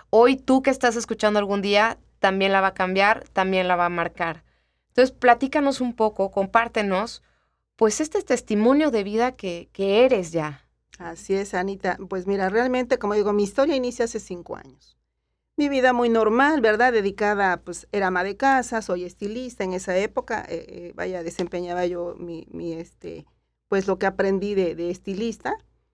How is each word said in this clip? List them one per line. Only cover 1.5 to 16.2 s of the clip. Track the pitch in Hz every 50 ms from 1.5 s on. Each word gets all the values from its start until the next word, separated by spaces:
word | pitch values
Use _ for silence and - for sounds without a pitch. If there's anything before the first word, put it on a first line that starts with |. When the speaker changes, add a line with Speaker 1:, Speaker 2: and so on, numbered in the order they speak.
| 202 202
Speaker 1:
Día, | 190 202 202 202 214 226 - - _ _ _ _
también | - 196 190 196 190 196
la | 196 190
va | 190 190
a | 190
cambiar, | - 185 185 185 190 196 208 226 - - -
también | - - 190 190 190 185 185 180
la | 180 175
va | 175
a | 175
marcar. | 175 170 170 175 - - 180 165 160 165 _ _ _ _ _ _ _ _ _ _
Entonces, | _ - 254 262
platícanos | 262 _ - 254 240 240 277 269 - 302 285 277 269 -
un | 254 247 233
poco, | - 220 214 214 - 196 196
compártenos, | - 202 196 190 - 226 233 226 - 226 208 196 190 185 180 165 - - _ _ _ _ _ _ _ _ _ _ _ -
pues, | 226 214 214 -
este | 311 311 - 403
testimonio | - - 269 240 - - 220 208 214 240 269 294 311 196
de | 220 220 196
vida | 202 208 220 233 254
que, | 247 - - 190 170 170 - -
que | _ - 190 196 196 214 247
eres | 262 262 202 180 160 165
ya. | 165 151 151 147 - _ _ _ _ _ _ - -
Speaker 2:
Así | 180 170 165 165 - - 190
es, | 196 202 196 -
Anita. | 185 185 196 196 190 - 190 175 - 185 180
Pues | 196 185 175 190
mira, | 202 202 190 190
realmente, | 196 226 247 254 254 254 254 247 262 240
como | - 202 208
digo, | 214 202 208
mi | 208 208 202
historia | 196 - - 269 302 302 262
inicia | 247 247 240 - 240
hace | 233 - 220
cinco | - - 185 175 170 - - -
años. | - 135 131 _ _ _ _ _ _ _ _ _ _ _ _ _ _ _ _
Mi | - 294 285
vida | 277 262 247 254 254
muy | 240 240 240
normal, | 226 226